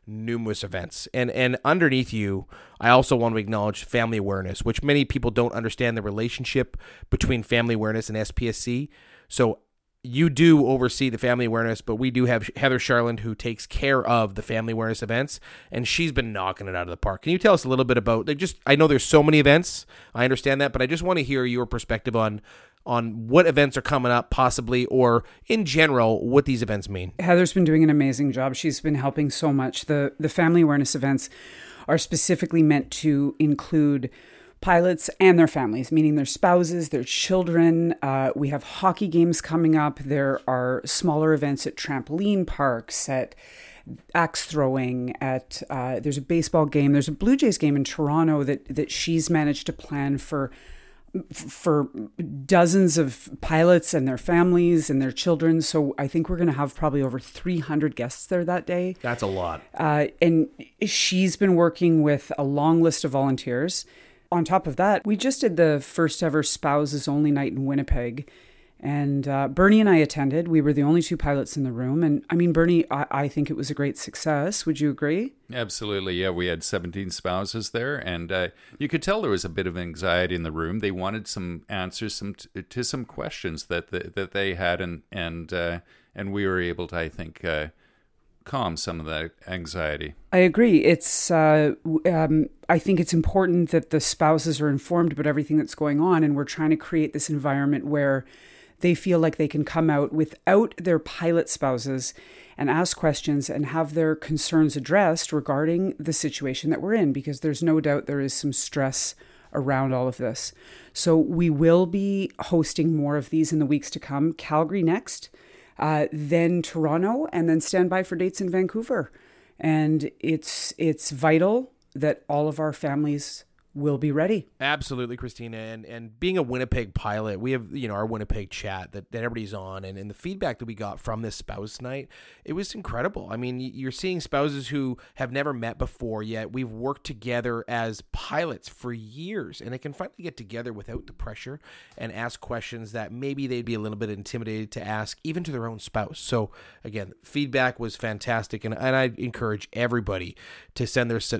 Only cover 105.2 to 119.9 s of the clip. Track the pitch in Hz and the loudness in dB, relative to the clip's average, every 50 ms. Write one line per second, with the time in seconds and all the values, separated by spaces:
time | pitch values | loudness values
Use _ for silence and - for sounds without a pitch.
105.2 | - - 156 151 139 - 139 135 156 156 170 175 190 190 - - 147 165 156 - | -2 -2 -2 -2 -2 0 0 0 0 0 0 0 0 -2 -4 -6 -4 -4 -2 -2
106.2 | - 147 - - 143 131 131 - - - 160 - - 196 220 226 180 143 135 139 | -2 -2 -4 -4 -4 -4 -4 -4 -2 -2 -2 -2 -2 0 0 2 2 2 0 0
107.2 | 135 151 139 131 - 156 143 - 170 165 156 156 143 151 143 143 - - 143 143 | -4 -6 -6 -4 -4 -4 -2 0 0 2 2 2 2 2 0 0 -2 -4 -4 -2
108.2 | 135 135 - - - 147 131 - - - - 147 135 131 131 - - - - _ | -2 -2 -4 -4 -4 -4 -4 -4 -4 -4 -2 -2 -2 0 0 -2 -2 -4 -6 _
109.2 | - - - - - - - 147 131 139 139 131 135 135 131 123 127 131 123 - | -16 -20 -20 -20 -16 -8 -6 -4 -2 0 0 0 0 0 0 0 -2 -2 -4 -4
110.2 | 127 113 127 - - - - _ - - - - - - - - - 175 160 165 | -4 -6 -4 -4 -8 -10 -10 _ -20 -20 -20 -20 -20 -12 -6 -2 2 4 4 4
111.2 | 156 - 170 165 175 165 151 139 160 165 170 180 185 170 175 196 196 202 196 196 | 4 2 2 0 2 2 2 4 4 6 6 6 4 2 0 -2 -2 -2 -2 -2
112.2 | 196 - - - - - 180 165 156 - - - 156 170 160 151 143 143 147 147 | -4 -6 -6 -10 -6 -2 0 0 0 0 0 0 0 2 2 2 0 0 0 -2
113.2 | 135 - - 160 160 151 165 156 147 131 147 147 147 - - - - - 139 139 | -2 -2 0 0 0 2 2 0 2 2 0 0 -2 -4 -12 -12 -10 -6 -2 0
114.2 | 147 165 160 - - - 156 156 165 156 190 202 170 165 170 226 - - - - | 0 0 -2 -4 -6 -2 0 0 0 0 0 0 2 2 2 0 -2 -6 -10 -12
115.2 | - - _ - - - - - - _ _ - - 151 160 151 151 - 156 151 | -12 -16 _ -20 -20 -20 -20 -20 -20 _ _ -4 -2 0 0 0 0 0 -2 -4
116.2 | 147 143 165 170 170 170 180 175 160 - - 165 156 151 151 170 185 208 233 269 | -4 0 2 2 4 4 2 0 -2 -2 -2 -2 0 0 2 2 0 0 0 0
117.2 | 311 - - 165 165 165 160 160 - - - 185 180 175 185 185 185 - 185 170 | -2 -4 -2 -2 0 2 2 2 2 0 2 2 2 2 2 0 -2 -2 -2 -2
118.2 | 180 190 - - 196 180 175 185 185 175 - 220 226 - 175 196 139 - - - | -2 -2 -2 -2 -4 -2 0 0 0 0 -2 -4 -4 -2 -2 -2 -4 -4 -8 -20
119.2 | _ _ _ _ _ _ _ - - 160 156 156 156 151 | _ _ _ _ _ _ _ -6 -2 0 2 2 2 2